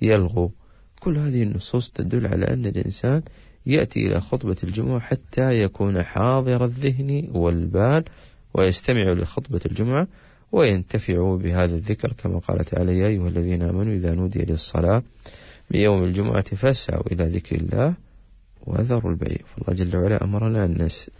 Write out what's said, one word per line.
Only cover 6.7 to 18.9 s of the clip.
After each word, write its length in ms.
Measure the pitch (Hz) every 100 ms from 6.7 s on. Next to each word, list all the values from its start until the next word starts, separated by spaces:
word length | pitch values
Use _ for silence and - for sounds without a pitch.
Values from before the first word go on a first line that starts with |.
| 123 139 131 139 143 160
والبال 720 | 87 85 85 85 90 117 156 160 - - - -
ويستمع 580 | - 95 92 - 123 95
لخطبة 480 | 90 90 - 131 98 104
الجمعة، 420 | 95 117 139 185 - - _ _
وينتفعوا 880 | 196 135 95 90 104 - 87 92 92
بهذا 360 | 87 90 90
الذكر، 380 | 85 104 107 -
كما 260 | 113 90 92
قال 260 | - 92
تعالى: 340 | 80 90 90 90
"يا 80 | 101
أيها 220 | 104 87
الذين 340 | 85 87 87
آمنوا 320 | 85 90 107
إذا 200 | 95 87
نودي 300 | 85 92 113
للصلاة 580 | 104 80 - 82 85 113 - - - - - - -
من 100 | -
يوم 240 | 104 98
الجمعة 380 | 90 92 107 113
فاسعوا 680 | 98 98 131 127 - 82 -
إلى 120 | 87
ذكر 320 | 82 87 - 82
الله 380 | 80 - 143 175 - - - - _ - -
وذروا 460 | - 123